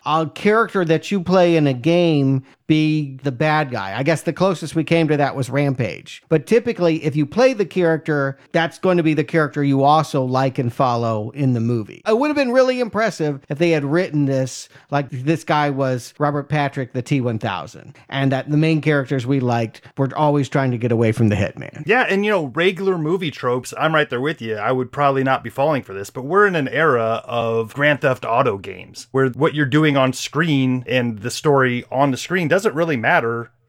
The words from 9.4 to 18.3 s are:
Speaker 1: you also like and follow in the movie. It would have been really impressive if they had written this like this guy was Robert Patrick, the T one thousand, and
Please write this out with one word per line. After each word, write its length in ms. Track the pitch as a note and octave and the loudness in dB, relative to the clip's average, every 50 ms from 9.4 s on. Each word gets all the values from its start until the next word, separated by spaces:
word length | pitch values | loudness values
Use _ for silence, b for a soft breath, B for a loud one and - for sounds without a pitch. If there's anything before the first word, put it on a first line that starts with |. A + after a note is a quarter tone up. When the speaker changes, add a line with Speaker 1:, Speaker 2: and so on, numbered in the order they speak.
| D3+ C3 - D3 C#3+ | 0 0 0 -2 0
Speaker 1:
you 180 | C#3 C#3 C3+ C3+ | 2 2 4 4
also 400 | C#3+ D3+ D#3+ D3 - - C#3 C3 | 4 4 4 2 0 -2 -2 -2
like 340 | B2+ B2+ C3 C3+ C3+ C3 | 0 0 0 0 0 -2
and 160 | - B2+ A#2 - | -2 -4 -4 -2
follow 580 | - C#3 B2 A#2+ A#2 A#2 A2+ A2+ G#2+ G#2 A2+ | 0 0 0 0 0 0 -2 -2 -2 -4 -6
in 220 | - C#3 C#3 C3 B2 | -6 -2 0 0 0
the 80 | A2+ | 0
movie. 400 | A2+ A#2 A#2+ A2+ G#2 - - - - | 0 0 -2 -2 -4 -6 -12 -6 -2
It 100 | G#3+ A3 | 0 0
would 120 | A#3 D4 D4+ | 2 2 0
have 80 | C#4+ | 0
been 160 | D4 C#4 A#3+ A#3+ | 0 0 2 4
really 260 | C4 B3+ B3+ B3+ B3 | 4 4 4 2 0
impressive 640 | B3 G#3 - G#3 A3+ G3+ - - D#3+ D3 C#3+ C3+ - - | -2 -2 -2 -2 -2 -2 -2 -2 -2 -2 -4 -6 -8 -8
if 100 | D3+ C#3 | -2 0
they 120 | E3+ E3+ | 2 2
had 140 | D#3+ D3+ C#3 | 2 2 2
written 420 | C#3 D3+ F3 F#3 - D3 D3 C#3+ | 2 0 0 0 0 0 0 0
this 420 | C3+ C3+ C3 C3 B2 - - - - B B B B C#3 | 2 2 0 -2 -2 -6 -10 -16 -18 B B B B -2
like 180 | C#3+ C#3 B2 | -2 -2 -2
this 320 | - B2 B2+ D3+ E3 D#3 - | -8 -4 -2 -2 -2 -2 0
guy 260 | - D#3+ D3+ D3 D3 | 0 0 2 2 0
was 460 | C3+ C3+ C3+ C3 B2+ B2 - - - - | 0 0 0 0 -2 -4 -6 -10 -4 -2
Robert 280 | D3 D3 D3 C#3+ C#3 - | -2 0 0 -2 -4 -2
Patrick, 440 | D3+ D3+ C#3+ C#3 - C#3+ B2+ - - | -2 -2 -2 -2 -2 -6 -8 -6 -6
the 100 | B2+ A#2+ | -8 -4
T 180 | - D3 C3+ | -2 -2 0
one 200 | A#2+ B2 A2+ G#2 | 0 -2 -4 -4
thousand, 560 | - G#2+ F#2+ F2 D2 - - D2+ - - B B B B | -4 -4 -6 -6 -8 -12 -16 -18 -20 -20 B B B B
and 220 | - C#3 C#3 C3+ | -4 -2 0 0